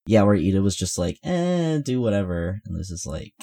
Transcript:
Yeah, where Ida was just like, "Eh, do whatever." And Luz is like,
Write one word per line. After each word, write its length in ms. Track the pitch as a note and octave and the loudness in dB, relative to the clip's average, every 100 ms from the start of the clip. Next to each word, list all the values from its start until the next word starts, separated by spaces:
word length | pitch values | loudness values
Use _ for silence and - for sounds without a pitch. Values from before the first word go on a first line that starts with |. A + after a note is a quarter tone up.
| - | 2
Yeah, 160 | G#2+ | 4
where 120 | G2+ G2+ | 6 4
Ida 260 | E2+ F#2+ | 4 2
was 120 | G2+ | 2
just 240 | - F#2 - | 0 -4 -2
like, 200 | F2 - | -4 -4
"Eh, 560 | D#3 F3 F3 F3 E3 D#3 | -4 -2 0 0 0 -2
do 160 | C#3 B2+ | -2 -2
whatever." 600 | A#2 G2+ F#2 F2 E2+ G2 | 0 0 0 -2 -2 -4
And 100 | G2+ | -6
Luz 160 | E2+ F2+ | -8 -8
is 160 | E2+ - | -8 -8
like, 260 | - - - | -8 -10 -14